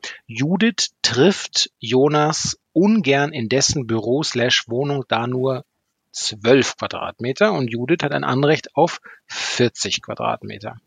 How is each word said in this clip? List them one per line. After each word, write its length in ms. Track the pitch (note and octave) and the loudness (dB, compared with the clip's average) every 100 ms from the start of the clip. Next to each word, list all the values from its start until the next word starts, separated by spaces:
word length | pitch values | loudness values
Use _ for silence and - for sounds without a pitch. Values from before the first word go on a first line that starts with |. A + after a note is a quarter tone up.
| - - _ | -10 -18 _
Judith 680 | A2+ C#3+ F#3 A3+ - - - | -6 -2 2 0 0 -6 -4
trifft 680 | - A2+ E3 G3 - - - _ | -2 4 4 4 -4 -4 -4 _
Jonas 800 | A2+ B2+ D3 D3+ D3+ D#3+ - - _ | -2 2 4 4 2 0 -4 -8 _
ungern 600 | - G3 A3 C#3 C#3 C#3+ | 2 4 4 4 2 2
in 160 | D3+ A2+ | -2 0
dessen 360 | B2 C3 D#3 A#2 | 2 2 0 -2
Büro 360 | A2+ G#2+ C3+ | -2 0 -2
slash 420 | D#3+ B2 A#2+ - - | -2 -2 0 0 -2
Wohnung, 360 | A#2+ C#3+ C#3+ B2+ | -4 -2 -4 -2
da 200 | A2+ A#2+ | -2 -2
nur 400 | B2+ C3 B2+ - _ _ _ _ | -2 -2 -4 -10 _ _ _ _
zwölf 640 | - - A2 A2 C3+ A#2 - | -8 -8 -2 4 4 4 -2
Quadratmeter 760 | G2 - E2 - A#2+ C#3 G#3+ | -8 -6 -8 -6 -6 0 2
und 160 | F3 B2 | 2 -4
Judith 300 | A#2 B2 E3+ | -4 -2 -2
hat 100 | D3 | 0
ein 120 | C#3+ | -4
Anrecht 500 | C#3 C3 C#3+ D#3 - | -2 2 2 2 0
auf 280 | - E3 - - - _ | 2 2 0 -16 -20 _
vierzig 760 | - - - B2 - G2+ - | -10 -8 0 0 0 -6 -6
Quadratmeter. 760 | - - A#2 A#2 G#2 G#2 G#2 A#2+ | -8 -6 -4 -4 -8 -12 -14 -14